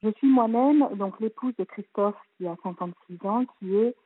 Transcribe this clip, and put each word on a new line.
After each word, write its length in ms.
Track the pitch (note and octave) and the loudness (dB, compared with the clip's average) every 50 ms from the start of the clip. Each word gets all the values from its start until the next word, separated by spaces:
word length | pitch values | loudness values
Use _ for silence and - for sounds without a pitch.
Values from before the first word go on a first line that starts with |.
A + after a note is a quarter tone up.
| - | -2
je 60 | G#3+ G#3+ | -4 -4
suis 100 | _ - | _ 4
moi-même, 600 | C4+ C4 B3+ A#3 A3+ A3+ A#3 B3+ C#4 D4 D4+ C#4 - - | 4 6 6 4 4 2 2 4 4 4 4 4 2 0
donc 240 | G3+ G3 G3 F#3+ - | -4 -6 -6 -6 -6
l'épouse 360 | A3 A3 A3 - - B3+ A#3 | -6 -6 -6 -4 -6 -6 -4
de 60 | - F#3 | -6 -8
Christophe, 520 | - - - G3 _ _ - G3+ G3+ G#3 - - _ _ | -8 -8 -16 -16 _ _ -2 -2 -2 -2 -6 -14 _ _
qui 100 | _ F#3 | _ -8
a 80 | F3 E3+ F3 _ | -8 -8 -8 _
cinquante-six 540 | F#3+ F3+ - F#3 F3+ F3 _ _ _ F3+ F3 - | -12 -8 -8 -10 -10 -10 _ _ _ -18 -10 -6
ans, 200 | G3 G#3 A#3+ B3+ B3 _ _ | -4 -2 -2 -2 -4 _ _
qui 160 | - F#3 F#3+ | -8 -2 0
est 200 | G3+ A3 A#3+ B3 _ _ | 0 0 0 -2 _ _